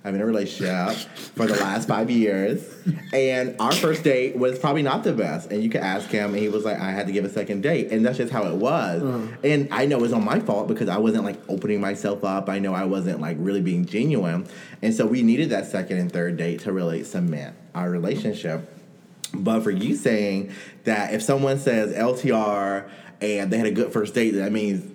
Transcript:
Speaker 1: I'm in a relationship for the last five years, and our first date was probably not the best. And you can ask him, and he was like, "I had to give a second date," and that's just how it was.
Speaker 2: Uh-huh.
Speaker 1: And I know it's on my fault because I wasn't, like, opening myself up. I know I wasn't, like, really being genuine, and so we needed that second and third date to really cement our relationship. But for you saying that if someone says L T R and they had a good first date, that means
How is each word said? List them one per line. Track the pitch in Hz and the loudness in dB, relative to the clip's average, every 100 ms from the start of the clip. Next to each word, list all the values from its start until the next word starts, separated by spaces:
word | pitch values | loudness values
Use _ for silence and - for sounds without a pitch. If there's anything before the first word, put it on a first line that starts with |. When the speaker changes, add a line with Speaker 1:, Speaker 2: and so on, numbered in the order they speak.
Speaker 1:
I'm | 101 98 | -2 0
in | |
a | 110 | 2
relationship | 110 98 - 92 92 95 113 - - - - | 2 0 -4 -2 0 -2 -2 -8 -14 -12 -2
for | 110 | 2
the | |
last | 101 98 104 - | 2 0 -2 0
five | 107 117 | 0 2
years, | 120 107 95 98 151 - - 180 151 - | 4 4 2 0 -2 -6 -4 -2 -2 -2
and | 135 131 127 127 - | 2 2 2 -2 0
our | 117 | 0
first | 170 160 156 | 2 2 2
date | 156 127 127 120 | 4 4 2 2
was | 127 127 | 0 2
probably | 156 151 | 0 2
not | 139 175 | 2 2
the | 214 | 0
best. | 123 87 82 - | 0 0 -2 -4
And | 104 | -2
you | 113 | 0
can | 110 | 0
ask | 95 95 104 | -2 -2 -2
him, | 107 104 | -2 0
and | 101 | 0
he | 107 | 0
was | 104 | 0
like, | 107 101 | -2 -2
"I | 95 | -2
had | 95 95 | -2 0
to | |
give | 98 | 0
a | 98 | 0
second | 104 98 101 | -4 -4 -2
date," | 139 160 107 | 0 0 0
and | 110 | 2
that's | 117 131 | 2 2
just | 117 | -2
how | 123 95 | 0 0
it | 85 | 0
was. | 117 160 104 85 | 2 2 0 0
Speaker 2:
Uh-huh. | 139 123 110 120 | -2 -2 -6 -2
Speaker 1:
And | 139 147 135 | 2 2 2
I | 104 139 | 0 2
know | 131 | 2
it's | 117 | 2
on | 117 | 2
my | 107 - | 2 0
fault | - 104 107 | 2 0 0
because | 107 104 | 0 0
I | 95 | 2
wasn't, | 110 202 | 2 2
like, | 101 - - | -2 -6 -6
opening | - - 208 | -4 0 0
myself | 98 98 104 101 | 0 -2 -2 -2
up. | 98 98 95 | -2 -2 -2
I | 98 | -2
know | 98 | 0
I | 92 | 0
wasn't, | 95 95 90 - | 0 0 -2 -2
like, | 82 78 | -4 -2
really | 90 101 | -2 0
being | 90 87 | 0 0
genuine, | 87 104 143 135 87 87 - - - - | 0 0 2 2 2 -2 -4 -14 -18 -4
and | 110 | -2
so | 113 110 | 2 2
we | 123 | 4
needed | 113 123 156 | 4 4 2
that | 104 98 | 0 -2
second | 98 90 92 | -4 -2 -2
and | 87 | 0
third | 90 87 82 | 0 -2 -2
date | 85 85 | -2 -2
to | 104 | -4
really | 92 87 82 | -2 0 -2
cement | - 95 87 73 67 - - | -4 -2 0 -2 -8 -14 -12
our | 87 90 | -4 -2
relationship. | 87 87 - 117 - 85 80 - - - - - - - | -2 -2 -2 -2 -4 -4 -6 -8 -20 -20 -20 -20 -16 -10
But | 98 98 113 | -2 2 2
for | 110 | 2
you | 95 120 | 0 0
saying | - 131 107 104 98 98 - - - | 0 2 2 0 -2 -4 -10 -18 -6
that | - 107 101 | -2 0 0
if | 110 | -2
someone | - 139 139 135 | 0 2 2 2
says | 139 113 107 | 2 2 0
L | 101 120 127 | 0 0 2
T | 139 | 2
R | 113 107 101 98 98 - - - - | 2 2 0 0 -2 -6 -18 -20 -4
and | 107 104 98 | -2 0 0
they | 110 | 2
had | 107 | 2
a | |
good | 98 117 | 2 0
first | 113 104 | 0 0
date, | 120 113 | 2 2
that | 98 98 | 2 0
means | 107 104 95 - | 0 0 -2 -6